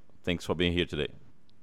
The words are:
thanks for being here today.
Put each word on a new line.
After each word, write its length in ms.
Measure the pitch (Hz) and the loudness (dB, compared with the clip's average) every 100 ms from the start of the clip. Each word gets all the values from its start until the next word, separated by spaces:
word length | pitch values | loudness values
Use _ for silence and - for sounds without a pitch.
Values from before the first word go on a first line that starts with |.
| - - | -14 -6
thanks 220 | - 87 - | 0 0 0
for 100 | 85 | 4
being 160 | 87 | 4
here 140 | 87 82 | 4 2
today. 240 | 76 71 - - - - - | 2 -2 -4 -14 -14 -14 -14